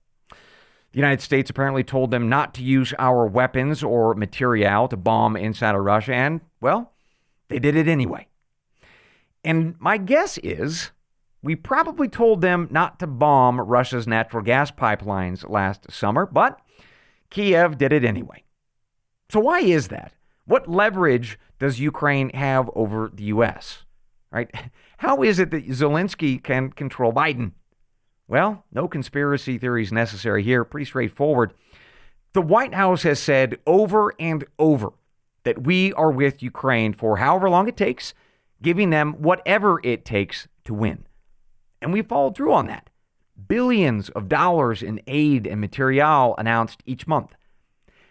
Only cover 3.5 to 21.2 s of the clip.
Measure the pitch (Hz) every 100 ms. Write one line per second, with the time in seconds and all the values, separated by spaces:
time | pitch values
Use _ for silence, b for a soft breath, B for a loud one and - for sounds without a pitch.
3.5 | 131 139 151 123 117 113 107 104 - 127
4.5 | 113 101 101 127 113 90 110 110 107 107
5.5 | 107 110 98 98 107 107 123 135 165 -
6.5 | _ 123 202 240 _ _ _ _ _ -
7.5 | - 139 151 156 156 117 - - _ _
8.5 | _ _ _ b b b b b b 156
9.5 | 160 165 170 165 214 190 285 370 - -
10.5 | - 131 165 - _ _ _ _ _ 143
11.5 | 160 - 285 320 311 262 - 233 208 180
12.5 | 175 170 156 170 - 175 123 147 139 127
13.5 | 123 104 123 127 123 113 113 113 117 104
14.5 | 127 143 - 117 104 101 98 90 92 -
15.5 | 104 98 101 - - 104 120 196 156 214
16.5 | - _ b b b b b b - 202
17.5 | 170 175 139 135 151 120 101 71 - _
18.5 | _ _ _ _ _ _ _ _ 214 240
19.5 | 359 185 160 101 - - - _ _ -
20.5 | 175 175 175 208 185 170 123